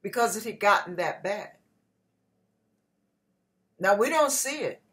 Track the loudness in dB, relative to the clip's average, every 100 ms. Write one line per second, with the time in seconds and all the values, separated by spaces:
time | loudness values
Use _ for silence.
0 | -6 -2 0 -2 -8 -2 2 2 2 -4
1 | -4 -4 -6 -8 -10 _ _ _ _ _
2 | _ _ _ _ _ _ _ _ _ _
3 | _ _ _ _ _ _ _ _ 2 4
4 | 4 4 2 2 -2 -4 -6 -8 _